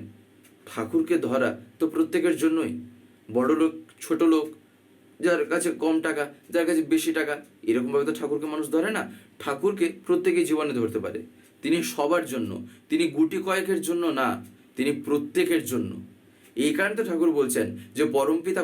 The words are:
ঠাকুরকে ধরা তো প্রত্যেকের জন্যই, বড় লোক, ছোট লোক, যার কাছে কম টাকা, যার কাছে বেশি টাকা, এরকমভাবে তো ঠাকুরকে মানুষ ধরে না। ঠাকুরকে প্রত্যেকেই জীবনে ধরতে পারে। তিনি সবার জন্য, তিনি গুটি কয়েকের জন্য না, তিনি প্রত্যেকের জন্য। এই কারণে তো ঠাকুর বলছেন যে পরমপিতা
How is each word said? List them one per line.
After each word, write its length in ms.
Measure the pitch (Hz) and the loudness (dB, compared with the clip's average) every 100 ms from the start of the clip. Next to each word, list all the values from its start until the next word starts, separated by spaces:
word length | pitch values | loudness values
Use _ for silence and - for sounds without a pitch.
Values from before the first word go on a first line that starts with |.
| - - - _ - _ - | -8 -18 -20 _ -20 _ -12
ঠাকুরকে 480 | - 110 165 160 170 123 | -8 -2 0 2 0 0
ধরা 220 | 127 123 - - - | 0 0 -2 -12 -4
তো 40 | 156 | -2
প্রত্যেকের 420 | 170 160 180 180 156 | 0 0 2 2 2
জন্যই, 320 | 160 160 135 - - - - _ - 113 | 2 2 -2 -6 -12 -20 -20 _ -4 0
বড় 140 | 127 156 | 2 4
লোক, 120 | 160 160 - - | 2 0 -16 -18
ছোট 160 | - 160 165 | -4 2 4
লোক, 120 | 160 151 - _ _ _ - - _ | 4 0 -10 _ _ _ -20 -20 _
যার 220 | 165 165 147 | 0 2 2
কাছে 180 | 165 175 139 | 0 -2 0
কম 120 | 156 160 160 | 0 2 0
টাকা, 160 | 147 143 - - | -2 -4 -8 -2
যার 120 | 170 165 | 0 2
কাছে 120 | 160 143 | 2 2
বেশি 180 | 160 160 156 | 2 2 0
টাকা, 160 | 147 147 - _ 110 | -2 -4 -8 _ 0
এরকমভাবে 360 | 120 123 143 131 | 0 2 0 0
তো 40 | - | -2
ঠাকুরকে 280 | 147 147 151 | -2 -4 -2
মানুষ 120 | 151 147 156 | -4 -2 0
ধরে 140 | 190 214 | 0 -2
না। 60 | 101 - - _ | -6 -12 -20 _
ঠাকুরকে 440 | - 139 190 202 165 - - | -6 -2 -2 0 -2 -2 0
প্রত্যেকেই 380 | 175 190 175 160 | 2 2 2 2
জীবনে 240 | 156 147 123 | 0 0 0
ধরতে 200 | 110 104 95 | -2 -2 -4
পারে। 140 | 101 - - - _ | -8 -12 -20 -20 _
তিনি 140 | 139 170 - | 0 0 0
সবার 300 | - 151 170 - | -2 2 2 0
জন্য, 180 | 131 104 87 - - _ | -4 -4 -6 -12 -18 _
তিনি 160 | 156 165 143 | 0 0 2
গুটি 220 | 160 185 190 | 2 2 0
কয়েকের 320 | 190 190 175 156 | -2 0 -2 0
জন্য 160 | 175 170 135 | -2 0 0
না, 80 | 123 113 - - - - | 0 -2 -8 -20 -16 -4
তিনি 140 | 135 143 - | -2 -2 -2
প্রত্যেকের 580 | 147 147 180 175 165 - | -2 0 0 2 2 0
জন্য। 200 | 127 98 98 - - - _ - - | -4 -4 -8 -14 -20 -20 _ -12 -2
এই 80 | 147 147 | 0 0
কারণে 180 | 196 214 | 0 -2
তো 40 | 196 | -2
ঠাকুর 200 | 165 170 147 | 2 2 2
বলছেন 280 | 127 120 101 98 - 123 | 2 0 -2 -4 -10 -2
যে 60 | 151 139 | 0 2
পরমপিতা 480 | 135 160 175 185 | 2 0 0 -2